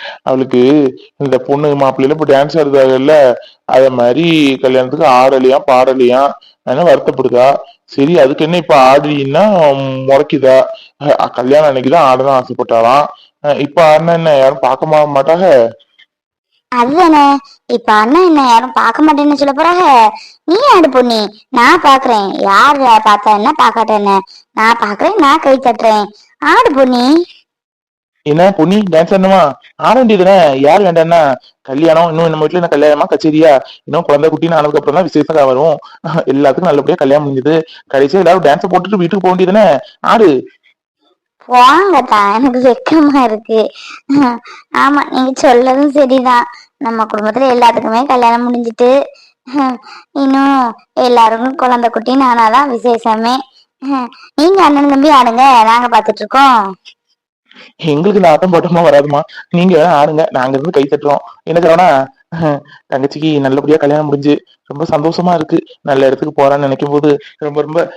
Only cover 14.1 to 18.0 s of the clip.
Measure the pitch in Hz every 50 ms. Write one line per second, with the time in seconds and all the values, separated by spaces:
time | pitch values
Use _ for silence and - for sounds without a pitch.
14.1 | 170 165 165 160 151 135 135 135 147 147 - 123 131 - 165 156 156 151 151 147
15.1 | 143 139 135 160 160 175 190 180 147 127 117 117 - - _ _ _ _ _ _
16.1 | _ _ _ _ _ _ _ _ _ _ _ _ 254 240 233 254 285 349 359 330
17.1 | 311 294 285 277 277 269 - - _ _ _ - 240 226 233 - 214 214